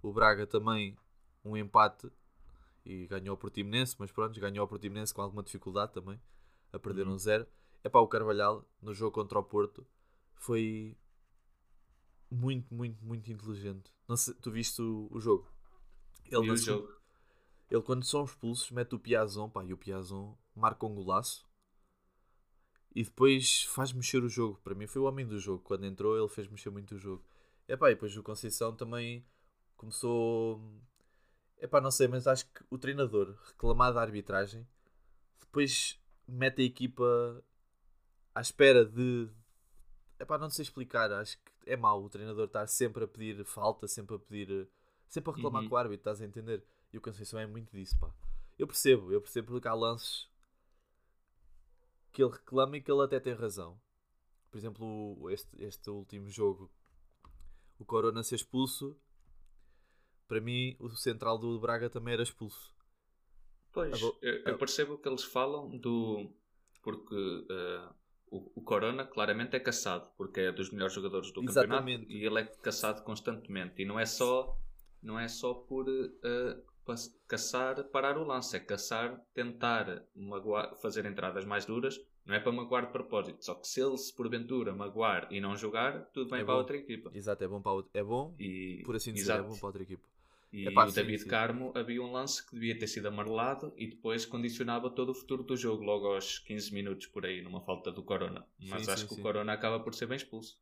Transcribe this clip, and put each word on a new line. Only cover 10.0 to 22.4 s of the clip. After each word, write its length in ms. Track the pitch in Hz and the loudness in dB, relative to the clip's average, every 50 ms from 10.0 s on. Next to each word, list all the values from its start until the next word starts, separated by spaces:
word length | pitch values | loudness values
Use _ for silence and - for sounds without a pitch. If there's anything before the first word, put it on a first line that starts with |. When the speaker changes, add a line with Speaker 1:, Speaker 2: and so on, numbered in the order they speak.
| _ _ _ _ _ _ - | _ _ _ _ _ _ -20
Speaker 1:
foi 600 | - - - 120 113 110 110 110 110 110 110 110 - - - _ _ _ _ _ _ _ _ _ _ _ _ - - _ _ _ _ _ _ _ _ - - | -16 -4 0 2 2 2 0 -2 -4 -8 -10 -14 -18 -20 -20 _ _ _ _ _ _ _ _ _ _ _ _ -20 -20 _ _ _ _ _ _ _ _ -14 -8
muito, 420 | 123 123 123 131 135 127 123 - 120 | -4 -2 0 0 0 -2 -4 -6 -8
muito, 300 | 117 123 120 110 107 110 | -6 -6 -6 -8 -10 -10
muito 260 | 113 117 113 104 113 | -8 -8 -8 -8 -10
inteligente. 600 | 113 104 104 110 107 98 101 101 98 95 95 - _ _ _ - | -10 -10 -8 -10 -8 -8 -6 -8 -8 -10 -12 -20 _ _ _ -2
Não 80 | 117 | 0
sei, 180 | 117 - - 117 | 0 0 -2 -4
tu 160 | - - 123 | -8 -10 -6
viste 300 | 107 113 113 - - - 117 | -4 -2 -4 -4 -4 -4 -4
o, 260 | 113 110 107 107 104 - | -4 -4 -4 -6 -8 -8
o 80 | 113 | -4
jogo? 280 | 110 117 104 92 - - - - - - - - - - - - - - - - - - | 4 6 6 4 4 -4 -18 -20 -20 -20 -20 -20 -20 -20 -20 -20 -20 -20 -20 -20 -14 0
Ele 100 | - 120 113 | 0 2 4
Speaker 2:
Vi 40 | 110 | 4
Speaker 1:
na 40 | 113 | 4
Speaker 2:
o 20 | |
Speaker 1:
segunda 260 | 117 113 110 104 104 101 | 2 4 2 0 0 -2
Speaker 2:
jogo. 140 | - - - _ _ _ _ _ _ _ _ _ _ _ _ _ _ | -6 -16 -20 _ _ _ _ _ _ _ _ _ _ _ _ _ _
Speaker 1:
ele 120 | - 117 107 | 2 2 2
quando 220 | - 127 127 127 | 2 -2 0 0
são 200 | - - 147 143 | 0 0 0 0
expulsos 460 | 131 - - - 117 117 117 - - | -2 -6 -6 -4 -4 -2 -2 -4 -4
mete 240 | 123 123 120 120 131 | -2 -4 -2 -2 -4
o 40 | 110 | -8
Piazon, 500 | - 113 120 113 110 104 98 104 107 110 | 0 2 4 4 4 2 0 -6 -6 -6
pá, 140 | 110 101 92 | -6 -8 -6
e 80 | 90 92 | -6 -8
o 40 | 92 | -8
Piazon 560 | - - 95 95 95 90 98 95 101 104 - - _ _ _ | -8 -8 -8 -6 -6 -8 -8 -10 -10 -10 -14 -20 _ _ _
marca 320 | 110 110 110 110 - - | 2 2 2 2 2 -4
um 80 | 110 107 | -6 -4
golaço 520 | 101 95 90 92 98 120 - - - - _ _ _ _ _ _ _ _ _ _ _ _ _ _ _ _ _ _ _ | -6 0 2 2 2 2 0 -8 -10 -14 _ _ _ _ _ _ _ _ _ _ _ _ _ _ _ _ _ _ _